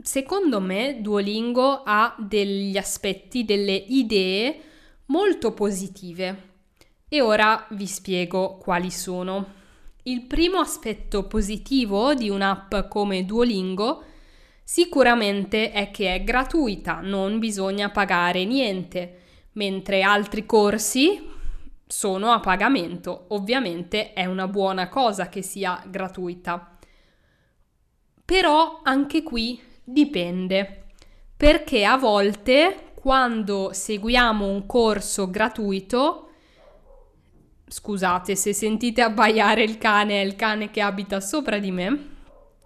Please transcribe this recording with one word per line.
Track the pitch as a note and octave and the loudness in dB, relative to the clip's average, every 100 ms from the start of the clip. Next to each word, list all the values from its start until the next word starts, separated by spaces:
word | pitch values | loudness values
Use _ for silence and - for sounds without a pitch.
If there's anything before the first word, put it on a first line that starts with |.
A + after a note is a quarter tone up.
secondo | - C4+ C4+ G4 F4 G#3+ | -6 -4 -2 0 0 0
me | F#3 G3 C4 B3 | -2 -2 -4 -4
Duolingo | G#3 G3+ G3+ G#3+ A#3+ A#3+ C4 C4+ | -2 0 0 -2 -2 2 2 0
ha | C4 G#3 A#3 - | 0 2 2 -2
degli | G#3 G#3 G3 G3 G3 F#3+ | -4 -2 0 -2 -2 -4
aspetti, | F#3+ - G3+ F#3+ - B3+ | -4 -4 -6 -6 -6 -4
delle | G#3+ G3+ G3+ | 0 0 2
idee | F#3+ - C4+ A3 G#3 F#3 F#3+ B3 D#4+ - - - _ - | -2 0 0 2 2 2 0 -2 -4 -12 -20 -20 _ -2
molto | D4+ G#4 D#4+ A3+ | 0 2 2 -2
positive. | - G#3 F#3+ F#3+ - F3+ E3+ F#3 G3 - _ _ _ _ _ _ | -2 -2 -2 -8 -12 -14 -8 -8 -8 -14 _ _ _ _ _ _
E | D4+ | 0
ora | A#3 G#3+ G#3+ A3 - | 4 4 4 2 -4
vi | G3+ G3 | -10 -8
spiego | - - F3+ F3 F#3 F#3+ F#3 | -8 -4 -2 -2 -2 -2 -4
quali | - F3 F#3 | -4 -2 -2
sono. | - F#3+ F3+ F#3 G3 G3 - - - - - | -6 -8 -6 -6 -6 -8 -14 -20 -20 -20 -14
Il | B3 B3 | -8 -8
primo | - D4+ F4 F#4 | -4 0 2 2
aspetto | D4 - A3+ G#3+ - G#3 G3 | -2 -4 -8 -8 -4 -4 -2
positivo | G#3+ G3+ G#3+ - C4+ A3 G3 C4 | -2 -2 -4 -2 0 2 2 2
di | C#4+ G#3+ | 2 0
un'app | G3 G3 F#3+ - G#3 G3+ | 0 0 -2 -4 -4 -4
come | G#3+ G3+ F#3+ F#3 | -2 -2 -2 -2
Duolingo | A3 A#3+ G3 F#3 F#3 A3+ D#4+ - - - - - _ | 0 2 0 -2 -2 -2 -4 -10 -20 -20 -20 -20 _
sicuramente | - - F4 C#4+ A#3+ A#3+ G#3 G3+ G3 G#3+ A3 | -2 0 2 4 6 4 2 0 -2 -2 0
è | G#3+ G3+ | -2 -4
che | - F#3 | -2 -2
è | F#3 | 0
gratuita, | G3+ B3+ C4 - B3 F#3+ F3 E3 | 0 0 0 0 0 -2 -6 -6
non | F#3+ G3 F#3+ A3 | -4 -2 -2 -2
bisogna | A3+ G3+ F#3+ G3 G3+ | -2 -2 -4 -2 -2
pagare | G#3 G3 F3+ F3 F#3 F#3+ | -2 0 2 2 0 0
niente, | C4+ A#3+ F#3 E3 F3+ F3+ - _ - - | 0 0 -2 -6 -8 -8 -14 _ -20 -16
mentre | G#3+ G3+ F#3+ F#3+ G3 | -6 -4 -4 0 2
altri | F#3+ G#3 G#3 G#3+ G#3+ | 4 4 2 -4 2
corsi | A3 G#3 G#3+ - B3+ D#4 G4+ - - - - - - - | 4 6 2 0 4 4 2 -6 -6 -4 -4 -8 -18 -12
sono | - G3+ F#3+ A3 | -6 -2 0 2
a | A3+ | 2
pagamento. | G3 F#3 A3 C4+ E3 F3 F3+ F3+ - | 2 2 2 2 0 -6 -8 -10 -6
Ovviamente | G#3 G3 B3+ G#3 E3+ F3+ G#3+ - | -6 -2 -2 -2 -6 -4 -4 -4
è | - | -4
una | F#3 F#3 F#3+ | -4 -4 -4
buona | G3+ F#3+ F#3+ F3+ | 0 0 0 -4
cosa | C#4 A#3+ G3 F3+ | 0 0 0 -6
che | G3+ | -8
sia | F3+ G3 F#3 F3+ F#3+ | -10 -6 -4 -4 -8
gratuita. | F#3 F#3 F#3 F3+ F3+ F3+ F3 F3 - _ _ _ _ _ _ _ _ _ _ _ _ _ _ | -8 -8 -8 -10 -8 -8 -8 -10 -20 _ _ _ _ _ _ _ _ _ _ _ _ _ _
Però | - F#4+ F4 D4+ D#4+ D#4+ | 0 2 4 4 4 0
anche | C4+ C4+ C#4 D#4+ | 0 0 0 -2
qui | D#4 A#3+ A3+ B3 - - | -2 -4 -4 -6 -16 -20
dipende, | - C4 C#4+ F#3+ F3 F#3 F#3 F#3+ G3 - - - - - - - | -2 2 2 0 -4 -4 -2 -2 -2 -8 -20 -20 -20 -20 -20 4
perché | D4 D#4+ D#4 A#3+ | 6 6 2 2
a | G3+ C4 | 4 4
volte | B3+ G#3 G3+ G#3 - C4+ F4 F#4+ - | 4 4 2 0 4 6 6 2 -10
quando | - C4 C4 B3 A3+ G3+ G3+ F#3+ | -4 2 4 2 0 -2 -2 -4
seguiamo | F#3+ - G#3 A3 B3 A#3+ G#3+ G3 | -6 -6 -4 2 4 4 2 -2
un | G3+ | -4
corso | G3 B3 A3 G3+ - - F#3+ | 0 2 4 2 -2 -4 -2
gratuito, | G3 A3 A3+ G3+ G3 F#3+ B3 D4 F4 - - _ _ - - - - - _ _ _ _ _ _ | 0 -2 -2 -4 -4 -2 0 0 -2 -10 -20 _ _ -20 -20 -20 -20 -20 _ _ _ _ _ _
scusate | - - G3+ F#3 F3+ F3+ | -14 -8 -2 0 0 -2
se | F#3+ G#3 | -2 -2
sentite | G3+ G#3+ A3 A#3+ A3+ | -2 -2 -2 0 2
abbaiare | A3+ G#3+ A3 A3 G#3 A3 | 2 4 4 4 4 4
il | A3 A3 | 2 0
cane, | A3 G#3 G#3 G3+ | 2 2 2 0
è | |
il | G3 G3 | -2 -2
cane | A3 G#3+ G#3+ | -2 -2 -4
che | G#3+ | -2
abita | G3+ G3 G3+ G3 | -2 -4 -4 -6
sopra | G3 D#4 C4+ G#3 | -4 -4 -2 -2
di | G3 | -2
me, | F#3 F#3 C#4+ - - - - _ _ | -4 -2 -4 -6 -18 -20 -20 _ _